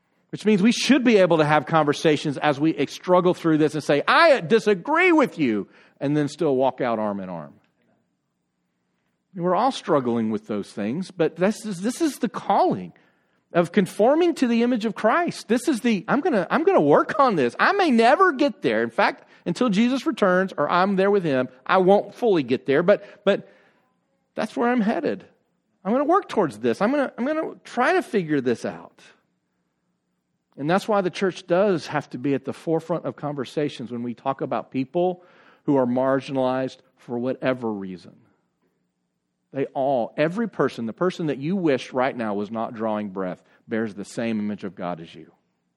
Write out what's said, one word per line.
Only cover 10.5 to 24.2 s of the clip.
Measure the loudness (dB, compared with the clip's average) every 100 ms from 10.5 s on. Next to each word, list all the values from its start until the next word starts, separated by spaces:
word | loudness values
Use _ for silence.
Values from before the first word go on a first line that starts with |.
| -8 -8
things, | -8 -6 -6 -8
but | -2 -4 0
this | -2 -2 -8
is, | -6
this | -6 -4
is | -4 -4
the | -6
calling | -6 -2 2 2 0 -6 -16 _ _ _ _ _
of | -2 2
conforming | 0 0 2 2 4 2 0
to | 0
the | 0
image | 0 0 -4
of |
Christ. | -2 0 0 -2 -6 -2
This | -2 0
is | 0
the, | 0 0 0
"I'm | 0
gonna, | 0 0 0
I'm | 0
gonna | 2 4
work | 6 4 4 2
on | 2 4
this. | 0 2
I | 2
may | 4 4
never | 4 6 6 4
get | 4 0 0
there. | 0 0
In | 0
fact, | 0 0 -2 _ -12 -8
until | -2 0
Jesus | 2 2 0 -4
returns | 0 2 2 0 -2
or | -2
I'm | 0 2 2
there | 2
with | 2
him, | 0 0 -2 -6 0
I | 2
won't | 6 4 2
fully | -4 0 2
get | 2 -2 2
there, | 2
but, | 4 2 0 -4 -2
but | -2 -4 _ _ _ _ _ _ _